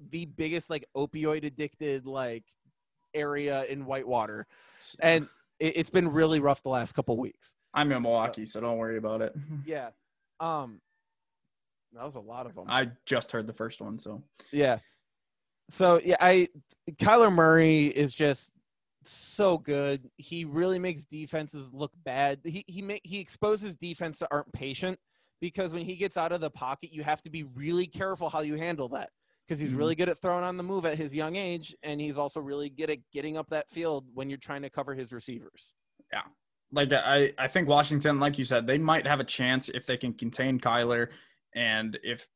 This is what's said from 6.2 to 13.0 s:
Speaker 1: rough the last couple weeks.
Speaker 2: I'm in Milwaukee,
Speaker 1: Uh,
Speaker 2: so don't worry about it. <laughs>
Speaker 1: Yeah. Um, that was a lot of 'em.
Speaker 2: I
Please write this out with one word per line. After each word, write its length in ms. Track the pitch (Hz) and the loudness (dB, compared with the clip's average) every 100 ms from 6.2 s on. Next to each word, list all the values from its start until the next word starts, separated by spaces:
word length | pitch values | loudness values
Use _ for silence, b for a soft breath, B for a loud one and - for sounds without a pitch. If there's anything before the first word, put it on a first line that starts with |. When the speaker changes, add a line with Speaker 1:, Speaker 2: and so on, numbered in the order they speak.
| 160 156 | 6 6
Speaker 1:
rough 240 | 143 135 | 4 2
the 60 | 131 | 2
last 240 | 127 117 - | 0 0 -2
couple 200 | - 117 | 0 0
weeks. 360 | 262 - - - _ 147 | -2 -8 -20 -20 _ 2
Speaker 2:
I'm 160 | 147 | 4
in 100 | 127 | 4
Milwaukee, 400 | 117 117 117 113 | 2 2 2 -2
Speaker 1:
Uh, 40 | 107 | -10
Speaker 2:
so 160 | 107 | -6
don't 180 | 117 113 | -2 -2
worry 180 | 113 113 | -2 -2
about 240 | 107 110 | -2 -2
it. 140 | 110 151 147 | -4 -6 -10
<laughs> 160 | 151 143 | -10 -8
Speaker 1:
Yeah. 260 | 151 120 - _ _ _ - | -8 -8 -14 _ _ _ -8
Um, 420 | 165 156 127 104 _ _ _ _ _ _ _ _ _ _ _ | -4 -4 -6 -12 _ _ _ _ _ _ _ _ _ _ _
that 100 | 117 | -14
was 120 | 135 131 | -14 -14
a 40 | |
lot 280 | 104 120 123 | -14 -12 -12
of 100 | 92 | -12
'em. 80 | 92 | -4
Speaker 2:
I 220 | 127 123 120 | -2 -2 -6